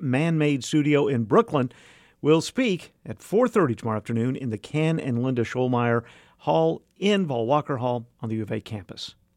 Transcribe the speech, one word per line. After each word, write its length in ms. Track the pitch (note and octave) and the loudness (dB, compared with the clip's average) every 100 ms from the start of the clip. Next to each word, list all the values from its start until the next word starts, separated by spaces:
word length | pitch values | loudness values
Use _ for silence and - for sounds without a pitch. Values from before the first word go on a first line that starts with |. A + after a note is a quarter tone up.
Man-Made 640 | C#3 B2+ E3 D#3+ D3+ C#3+ | -2 0 2 2 2 0
Studio 440 | - D#3 D3 C#3+ C#3+ | 0 0 4 2 2
in 160 | C3 | 0
Brooklyn, 480 | A2 F3 - D3 B2+ - - - _ _ | 2 2 4 0 -2 -6 -20 -20 _ _
will 200 | C#3+ D#3+ | 2 2
speak 520 | D3+ - C4 F3+ - _ - | 2 -2 0 -2 -6 _ -16
at 160 | G#2+ | -14
four 260 | - G3+ B3 | -2 0 2
thirty 280 | A3+ D3+ A2+ | 2 0 0
tomorrow 220 | A2+ G#2+ | -4 -4
afternoon 380 | G2+ A#2 B2 C3 | -4 -2 -2 -4
in 140 | C3 | -6
the 80 | G#2+ | -8
Ken 420 | - D3+ D#3+ E3 | -6 -2 0 0
and 240 | C3+ A#2 | -2 -2
Linda 200 | C3 B2 | -2 -2
Schulmeyer 600 | A2+ B2 B2+ B2 A#2+ A#2 A#2 - - _ | -2 -2 0 0 2 0 -2 -14 -20 _
Hall 420 | - E3 D#3+ - _ - | -2 2 2 0 _ -4
in 300 | G3 G3+ F3+ | 0 2 0
Paul 180 | B2 A2+ | 0 2
Walker 320 | D3 - C3+ | 0 0 -2
Hall 300 | B2 B2 A#2 _ | -2 -4 -6 _
on 80 | A#2 | -6
the 60 | A2 | -4
U 60 | |
of 100 | G#2 | -4
A 80 | A2 | -6
campus. 560 | - A2 F2+ - - - _ | -6 -12 -12 -16 -16 -18 _